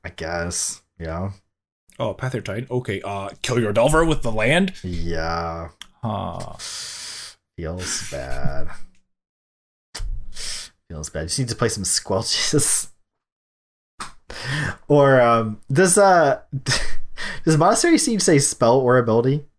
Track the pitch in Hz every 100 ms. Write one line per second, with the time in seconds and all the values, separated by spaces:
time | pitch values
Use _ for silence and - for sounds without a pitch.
0 | - - 80 85 85 - - - _ _
1 | 82 82 98 98 _ _ _ _ _ _
2 | 113 95 127 123 101 101 131 127 127 98
3 | 98 101 98 - - 120 110 101 127 156
4 | 165 147 120 107 110 160 190 - - 85
5 | 82 85 - 165 85 82 82 _ - _
6 | 117 104 92 87 87 - - - - -
7 | - - - - _ - 80 90 90 -
8 | - - 65 - - - - - - _
9 | _ _ _ _ _ _ _ _ _ -
10 | - - - - - - - _ _ 80
11 | 76 - 80 - 123 107 117 107 92 -
12 | - 95 - - - 151 - - - -
13 | _ _ _ _ _ _ _ _ _ _
14 | - - _ - 131 147 147 - - 147
15 | 139 131 120 117 110 104 - 143 185 196
16 | 196 180 147 131 - 135 - - - -
17 | - - - - - 156 170 247 349 330
18 | - 220 190 151 139 - 117 127 127 127
19 | 117 110 123 143 143